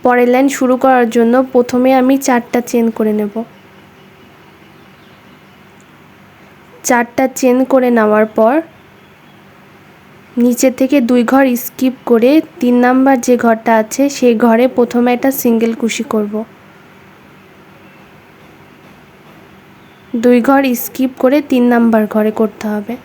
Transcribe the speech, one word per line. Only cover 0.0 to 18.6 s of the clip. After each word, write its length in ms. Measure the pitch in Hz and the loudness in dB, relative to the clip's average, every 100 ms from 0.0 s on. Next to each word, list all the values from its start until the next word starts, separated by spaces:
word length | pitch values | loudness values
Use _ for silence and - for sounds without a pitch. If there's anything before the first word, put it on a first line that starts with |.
পরের 280 | 254 247 247 | 0 2 2
লাইন 180 | 254 277 | 2 0
শুরু 260 | 277 254 254 | 0 -2 0
করার 300 | 269 254 233 | 2 2 0
জন্য 240 | 233 226 247 | 0 2 0
প্রথমে 460 | 262 254 240 247 254 | 0 -2 -2 0 2
আমি 200 | 262 254 269 | 2 2 0
চারটা 420 | 269 247 233 247 | 0 -2 -2 -6
চেন 260 | 233 240 226 | -4 -2 -2
করে 220 | 226 214 | -2 -2
নেব। 220 | 214 208 226 233 - - - - - - - - - - - - - - - - - - - - - - - - - - - - - - - - - | -2 -6 -8 -14 -18 -20 -20 -20 -20 -20 -20 -20 -20 -20 -20 -20 -20 -20 -20 -20 -20 -20 -20 -20 -20 -20 -20 -20 -20 -20 -20 -20 -20 -20 -20 -20 -10
চারটা 400 | - 240 240 - 262 | -2 -2 -2 -4 -4
চেন 280 | 262 254 247 | -2 0 0
করে 240 | 262 262 254 | 2 2 2
নেওয়ার 360 | 240 214 214 220 | 0 2 2 0
পর 280 | 220 220 294 320 - - - - - - - - - - - - - - - - - | 0 0 0 -4 -20 -20 -20 -20 -20 -20 -20 -20 -20 -20 -20 -20 -20 -20 -20 -12 -2
নিচে 320 | 240 240 262 | -2 2 -2
থেকে 260 | - 262 294 | 0 0 0
দুই 220 | 233 247 | 2 0
ঘর 200 | 233 262 277 240 | 2 2 2 -2
স্কিপ 380 | - - 262 240 | -8 -4 -4 -4
করে 260 | - 240 240 311 311 - | 0 2 4 2 0 -4
তিন 160 | 247 247 | 0 2
নাম্বার 360 | 247 262 262 269 | 2 2 2 0
যে 140 | 247 247 | 2 0
ঘরটা 360 | 233 220 226 | 2 0 0
আছে 280 | 220 220 - 277 | 0 -2 -2 -2
সেই 260 | 277 247 | 0 0
ঘরে 300 | 226 240 226 254 | 2 2 2 0
প্রথমে 400 | 254 240 240 240 | 0 -2 0 -2
একটা 180 | 247 269 | 0 -2
সিঙ্গেল 420 | 269 240 226 233 | -2 -2 0 -2
কুশি 300 | 226 226 - | -4 -6 -6
করব। 300 | 233 220 208 214 226 - - - - - - - - - - - - - - - - - - - - - | -6 -4 -4 -8 -10 -18 -20 -20 -20 -20 -20 -20 -20 -20 -20 -20 -20 -20 -20 -20 -20 -20 -20 -20 -20 -20